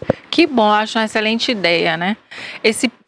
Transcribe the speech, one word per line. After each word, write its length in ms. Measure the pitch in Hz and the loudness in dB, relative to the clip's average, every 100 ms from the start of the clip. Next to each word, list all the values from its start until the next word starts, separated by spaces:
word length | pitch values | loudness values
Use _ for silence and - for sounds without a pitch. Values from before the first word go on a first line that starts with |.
| - - - | -4 -4 -2
Que 160 | - 330 | 0 2
bom, 240 | 240 208 | 4 2
acho 280 | 208 220 226 | 2 0 -2
uma 60 | 220 | -2
excelente 460 | 220 214 233 - | 0 0 0 -2
ideia, 460 | 220 175 170 170 160 | 0 2 2 2 0
né? 180 | 180 214 - - - - | -2 -4 -8 -18 -16 -2
Esse, 280 | 220 220 240 - | 0 0 -2 -4